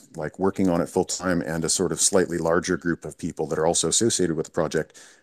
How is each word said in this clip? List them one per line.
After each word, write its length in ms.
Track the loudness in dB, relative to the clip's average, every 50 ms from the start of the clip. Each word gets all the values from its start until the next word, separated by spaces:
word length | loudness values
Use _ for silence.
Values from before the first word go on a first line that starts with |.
| -8 -12 -10
like, 220 | -8 -8 -8 -4 -2
working 300 | -2 0 0 2 0 2
on 100 | 2 0
it 80 | 0 0
full 160 | 0 -2 -2
time, 380 | 0 -4 -4 -2 0 0 0
and 220 | 0 -2 -2 -2 -2
a 40 | -2
sort 240 | 0 0 0 0
of 80 | 0 0
slightly 380 | 0 2 4 4 2 2 0 -2
larger 380 | 0 2 2 2 2 0 -2
group 280 | 0 0 -2 -2 -2 -4
of 140 | -10 -10 -8
people 280 | -8 -6 -4 -4 -4 -2
that 100 | 0 2
are 80 | 2
also 220 | 2 2 2 2 2
associated 480 | 2 2 2 2 2 2 0 0 0
with 100 | -2 -4
the 60 | -4
project 440 | -2 -2 -2 0 0 -2 -4 -4 -10 -20 -20 -20 -20 _